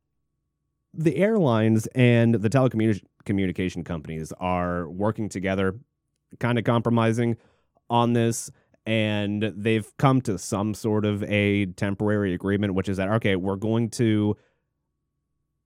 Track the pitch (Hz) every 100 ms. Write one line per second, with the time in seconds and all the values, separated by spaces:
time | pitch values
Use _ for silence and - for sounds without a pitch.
0 | _ _ _ _ _ _ _ _ _ -
1 | 160 147 202 220 151 113 110 110 - -
2 | 123 117 117 117 107 135 127 110 110 98
3 | - _ - 98 95 85 92 90 78 85
4 | 76 80 80 - 90 90 90 87 82 90
5 | 101 110 104 98 95 95 95 104 - _
6 | _ _ _ - 120 120 107 120 113 117
7 | 113 113 117 117 _ _ _ _ _ 117
8 | 120 117 117 113 - - _ _ - 110
9 | 107 104 104 104 107 87 107 110 104 -
10 | 135 131 123 90 - 101 104 104 113 107
11 | 104 104 95 104 101 101 98 87 104 98
12 | 104 104 101 90 98 101 101 92 95 95
13 | 95 110 110 95 95 95 107 113 113 -
14 | 117 107 104 104 _ _ _ _ _ _
15 | _ _ _ _ _ _